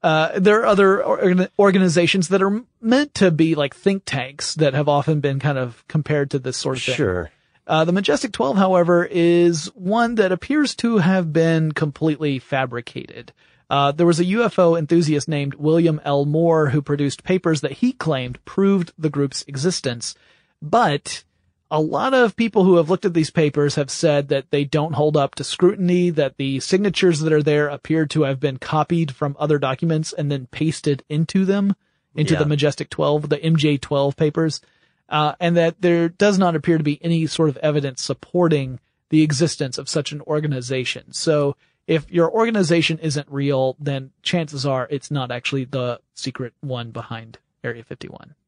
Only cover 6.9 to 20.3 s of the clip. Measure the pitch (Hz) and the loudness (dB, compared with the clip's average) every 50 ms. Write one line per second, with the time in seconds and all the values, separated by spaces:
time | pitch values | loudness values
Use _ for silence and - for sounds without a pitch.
6.9 | 127 - 143 104 90 90 87 90 _ _ _ _ _ _ _ - - 156 160 165 | -2 0 0 0 0 -2 -4 -8 _ _ _ _ _ _ _ -2 0 0 2 2
7.9 | 175 196 196 - 285 269 - 247 196 - 226 269 269 190 196 190 190 180 175 165 | 0 0 0 0 0 0 -2 -6 -4 -2 -2 0 2 2 2 4 4 2 4 4
8.9 | 175 175 175 - - 180 170 170 170 170 175 175 170 160 151 185 _ - 185 175 | 4 2 2 0 0 2 2 4 4 4 4 4 2 0 -6 -10 _ -8 -4 -2
9.9 | 208 233 240 233 240 220 202 185 185 170 - - 269 302 294 247 - - - 233 | 0 0 0 0 0 -2 -2 -2 -4 -4 -4 -4 0 0 0 -2 -2 -4 -4 -2
10.9 | 233 214 160 175 190 190 180 160 147 165 165 165 165 160 160 156 151 - 160 151 | 0 2 2 2 2 0 0 -2 -2 0 0 2 2 0 0 -2 -2 -4 -4 -6
11.9 | 135 - 156 160 151 127 135 147 139 131 - _ - 135 131 127 123 120 120 - | -4 -4 -2 -2 -2 -2 -4 -4 -4 -6 -6 _ -4 -4 -4 -4 -6 -10 -12 -12
12.9 | - 131 127 - - - 120 - _ _ _ _ _ _ _ _ - 143 143 143 | -14 -16 -16 -14 -18 -20 -20 -20 _ _ _ _ _ _ _ _ 0 2 2 2
13.9 | 143 151 175 170 175 156 175 180 190 226 233 214 - - 185 170 165 165 160 143 | 2 2 4 4 4 2 2 0 2 0 0 0 2 2 4 4 4 2 0 2
14.9 | 170 170 175 147 156 143 135 - 156 143 143 139 135 - 143 151 156 170 170 175 | 2 2 2 2 0 -2 -2 -2 -4 -4 -4 -4 -6 -4 0 2 2 4 4 2
15.9 | 156 151 - 143 143 143 143 147 147 160 165 170 165 160 156 139 120 151 139 - | 2 0 -2 -2 0 0 0 0 0 2 2 4 4 4 2 2 2 0 0 -2
16.9 | 147 143 143 139 131 - - - 185 185 - 170 160 147 - 147 139 - - 247 | -2 -2 -2 -2 -4 -6 -4 -2 -2 0 2 0 -2 0 -2 -6 -4 -2 -2 -2
17.9 | 262 _ - 160 156 131 127 123 123 - _ - - - 196 196 196 196 175 - | -2 _ -4 -4 -2 -2 -4 -6 -10 -12 _ -10 -2 0 2 4 4 2 0 -4
18.9 | _ _ 156 156 143 143 143 135 - - - - 143 135 135 185 175 - - 135 | _ _ -4 -4 -2 0 -2 -2 -4 -8 -12 -10 -10 -4 -4 -4 -4 -2 -4 -6
19.9 | 120 120 110 - - _ _ _ | -6 -6 -10 -12 -14 _ _ _